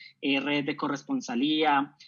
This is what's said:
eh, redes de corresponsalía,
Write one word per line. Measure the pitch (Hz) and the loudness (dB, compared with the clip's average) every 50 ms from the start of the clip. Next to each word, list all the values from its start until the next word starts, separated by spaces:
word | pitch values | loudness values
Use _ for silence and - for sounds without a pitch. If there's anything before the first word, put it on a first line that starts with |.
| - - - _ | -20 -20 -14 _
eh, | - 143 139 139 | -2 0 0 0
redes | 135 143 147 147 139 | 0 0 0 0 0
de | 151 143 - | -2 -4 -2
corresponsalía, | - 147 - 139 - - 139 127 117 - 123 117 135 151 156 156 156 151 143 139 143 143 - - - | -2 -4 -4 -4 -4 -4 -4 -4 -4 -4 -2 0 0 2 2 2 4 4 4 4 2 0 -4 -14 -20